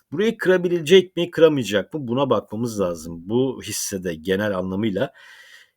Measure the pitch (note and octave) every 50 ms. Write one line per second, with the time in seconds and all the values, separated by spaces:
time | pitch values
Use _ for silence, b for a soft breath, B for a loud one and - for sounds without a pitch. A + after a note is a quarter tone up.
0 | B _ - E3 G#3+ A3+ A3+ - - F3+ F#3 F3+ F3 F3+ F3 F3 D#3 C#3 F#3+ F#3+
1 | F3+ - _ E3+ F3 F3 - D#3 E3 D#3+ D3+ C#3 A2+ F#2+ G#2 G2 F#2 - - D3+
2 | C#3 A2+ A#2+ C3+ C#3+ B2+ A#2 G2+ - - G#2+ A2 B2 A#2 A2 G2+ F#2+ F2 E2+ D#2+
3 | - E2+ E2+ E2+ E2+ F#2+ A2 B2 C3 C3 A#2 G#2+ G2 G#2+ G#2 - - - G#2 F#2
4 | F2+ F2+ E2 D#2 D#2 F#2 F#2+ G2 G#2+ G#2 G2 F#2 F#2 F#2 F#2+ G2 A2+ A2 F#2 F#2
5 | C3+ - B B B B B B B B B B B B B